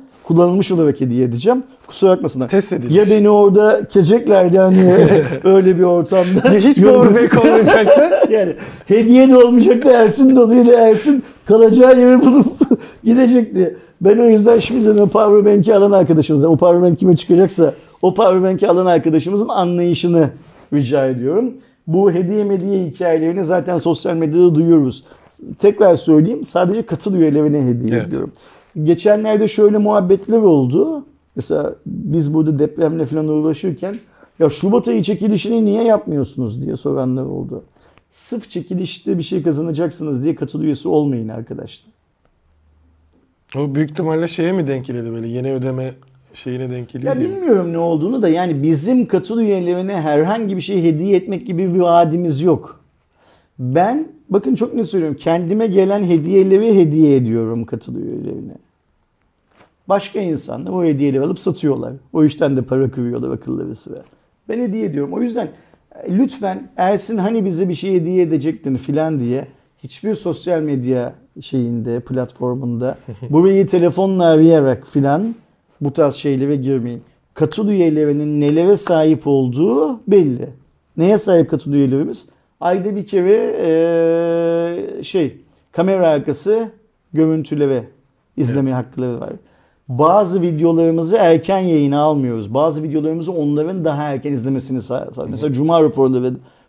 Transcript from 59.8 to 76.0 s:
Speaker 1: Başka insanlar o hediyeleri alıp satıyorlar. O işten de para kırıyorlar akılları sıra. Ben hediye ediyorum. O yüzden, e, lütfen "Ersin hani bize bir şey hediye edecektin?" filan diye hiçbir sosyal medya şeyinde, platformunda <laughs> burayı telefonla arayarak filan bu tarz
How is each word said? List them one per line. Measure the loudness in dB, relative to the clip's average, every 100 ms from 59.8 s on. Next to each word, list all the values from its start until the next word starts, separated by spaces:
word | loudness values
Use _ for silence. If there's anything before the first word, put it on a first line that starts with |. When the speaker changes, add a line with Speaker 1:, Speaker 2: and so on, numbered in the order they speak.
| -4
Speaker 1:
Başka | -4 -4 -6
insanlar | -6 -6 -8 -12 -8
o | -4
hediyeleri | -2 0 -2 -2
alıp | -4 -4
satıyorlar. | -6 -4 -4 -4 -8 -14 _
O | 0
işten | 0 0 -2 -2
de |
para | -2 -2 -2
kırıyorlar | -4 -6 -6 -8
akılları | -8 -8 -8 -10 -14
sıra. | -18 -20 -20 _ _ _ -10
Ben | -6
hediye | -6 -4
ediyorum. | -6 -6 -6
O | -6
yüzden, | -6 -6 -10 -12 _ _ _ -14
e, | -4 -2
lütfen | -2 -4 -8 -8 -10 -4
"Ersin | -2 -2 -4 -4
hani | -2 -2
bize | -4 -4 -4
bir |
şey | -4 -4
hediye | -2 -2 -2
edecektin?" | 0 -2 -4 -6 -6 -6
filan | -4 -4 -2 -4
diye | -4 -6 -8 _ _ _
hiçbir | -20 -10 -6
sosyal | -6 -6 -8 -4 -4
medya | -2 -4 -2 -4 -6 -12 _ -20
şeyinde, | -8 -4 -4 -6 -6 -8
platformunda | -6 -8 -8 -8 -6 -6 -6 -6 -6 -8 -14
<laughs> | -16 -2
burayı | 2 2 2 0
telefonla | 0 0 0 -2 0
arayarak | 2 4 6 4 2 -2 -4
filan | -4 -2 -2 -4 -10 _ _ _ -10
bu | -6
tarz | 0